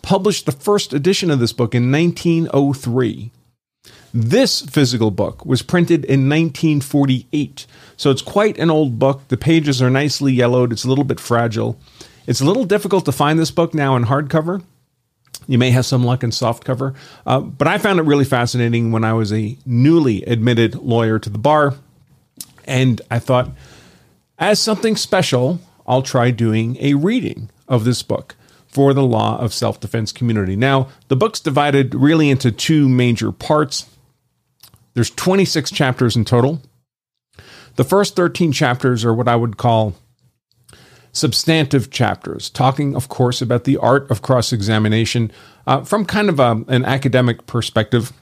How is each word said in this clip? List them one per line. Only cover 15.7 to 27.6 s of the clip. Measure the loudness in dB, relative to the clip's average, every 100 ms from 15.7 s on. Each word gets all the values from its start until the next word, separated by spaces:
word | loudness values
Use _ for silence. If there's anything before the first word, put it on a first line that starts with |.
have | 2 2
some | 0
luck | 0 0
in | -2
softcover. | -2 -4 -4 -6 -4 -6 -8 -20 -14 -2
Uh, | -2
but | -2 -2 0
I | 2
found | 2 2
it |
really | 2 2 2
fascinating | 0 0 0 0 0 0
when | 0
I | 0
was | 0 -2
a | -2 -4 -8 -4
newly | 2 4 4 2 0 -2
admitted | 0 2 2 0 0
lawyer | -2 0 2 -2
to | -4
the | -4
bar. | 2 2 2 -2 _ _ _ _ _ _ -20 _ -4
And | 0 2 0 -2
I | -6
thought, | 0 0 0 -10 -20 -20 -20 _ _ _ _ _
as | 0 0
something | 0 -2 -2 -2
special, | -2 -2 0 0 0 -2 -8 _ -2
I'll | -2
try | 0 0 0
doing | 0 0 0 -2 -2
a | 0
reading | 2 2 0 -4 -8 -14 _